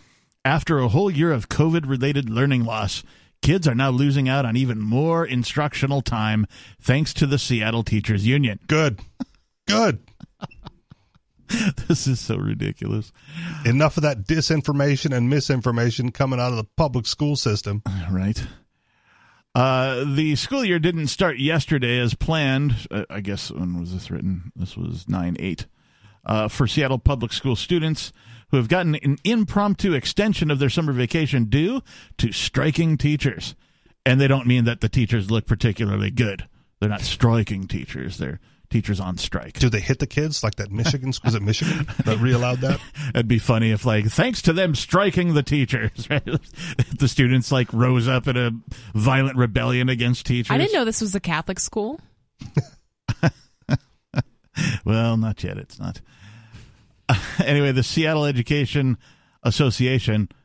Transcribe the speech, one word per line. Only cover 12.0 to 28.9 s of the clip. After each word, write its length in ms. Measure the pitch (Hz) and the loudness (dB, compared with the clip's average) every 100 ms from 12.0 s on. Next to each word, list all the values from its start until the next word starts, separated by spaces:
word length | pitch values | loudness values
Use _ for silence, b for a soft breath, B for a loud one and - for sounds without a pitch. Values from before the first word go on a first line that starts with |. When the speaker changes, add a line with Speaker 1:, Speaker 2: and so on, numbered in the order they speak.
| 135 | 0
Speaker 1:
is 100 | 123 | -2
so 180 | - 101 | -2 -4
ridiculous. 720 | 104 110 101 - 104 107 - B B 160 170 160 | -4 -4 -4 -6 -4 -4 -6 B B -14 -12 -4
Speaker 2:
Enough 340 | 120 131 151 - | 0 4 2 2
of 40 | |
that 240 | 151 120 98 | 0 0 -2
disinformation 920 | 160 - 156 147 143 143 139 127 127 | 0 2 0 0 0 2 0 0 0
and 140 | 120 | 2
misinformation 800 | 143 - 131 123 117 120 113 120 | 2 0 0 0 0 0 0 -2
coming 300 | - 135 123 | -2 -2 0
out 100 | 123 | -2
of 60 | 117 | -2
the 80 | 107 - | -4 0
public 300 | 151 123 - | 0 0 -4
school 300 | - 147 143 | -2 -2 0
system. 480 | 120 101 104 104 101 98 85 | 0 -2 -2 -6 -4 -6 -2
Speaker 1:
Right. 340 | 92 98 - B B B b b b b b b b _ | -2 -2 -2 B B B b b b b b b b _
Uh, 480 | 123 131 131 131 123 143 | 0 2 2 0 -2 -2
the 220 | 139 156 | 0 0
school 300 | 143 - 277 | 0 -2 -2
year 160 | 214 175 | 0 2
didn't 260 | 170 165 147 | 0 0 -2
start 320 | - 185 127 | 0 -2 0
yesterday 600 | 139 165 - 143 120 123 | 0 0 0 0 2 0
as 140 | 120 | 0
planned. 600 | - - 160 139 131 143 107 - | -2 -2 0 0 0 0 -2 -4
Uh, 140 | 104 - | -6 -6
I 120 | 104 | -8
guess, 320 | 101 98 - | -8 -8 -8
when 260 | 71 90 87 | -6 -6 -6
was 160 | 85 | -6
this 160 | 92 - | -10 -8
written? 400 | 87 95 90 85 - | -6 -4 -4 -8 -10
This 200 | 92 87 | -10 -8
was 320 | 82 82 - | -8 -8 -6
nine 280 | 95 87 87 | -4 -4 -4
eight. 280 | 92 80 - b b b b b | -6 -8 -12 b b b b b
Uh, 240 | - 107 107 | -4 -2 -2
for 180 | - 123 | 0 0
Seattle 320 | 151 135 127 | 2 0 2
public 340 | - 135 117 | 0 0 -2
school 220 | - 139 | -4 -2
students 580 | 117 - 175 160 156 - B B B B | -2 0 0 0 -2 -6 B B B B
who 60 | 135 | 2
have 100 | 113 | 4
gotten 280 | 180 170 | 2 2